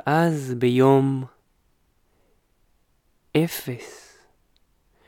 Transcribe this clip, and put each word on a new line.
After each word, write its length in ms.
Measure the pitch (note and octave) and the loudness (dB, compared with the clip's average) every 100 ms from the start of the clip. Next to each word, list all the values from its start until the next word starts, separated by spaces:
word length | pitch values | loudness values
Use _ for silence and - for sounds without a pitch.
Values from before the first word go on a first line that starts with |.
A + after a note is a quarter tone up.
| - | 0
אז 480 | D#3 E3+ D3+ C3 B2 | 0 0 -2 -6 -2
ביום 680 | B2 B2 C3 C3+ C3+ C3+ C3 _ _ _ _ _ _ _ _ _ _ _ _ _ _ _ _ _ _ _ _ D3 | 0 4 6 4 2 -4 -10 _ _ _ _ _ _ _ _ _ _ _ _ _ _ _ _ _ _ _ _ -2
אפס, 840 | E3 - - A#2+ - - - _ _ _ _ _ _ _ _ _ | -2 -6 -12 -12 -14 -20 -20 _ _ _ _ _ _ _ _ _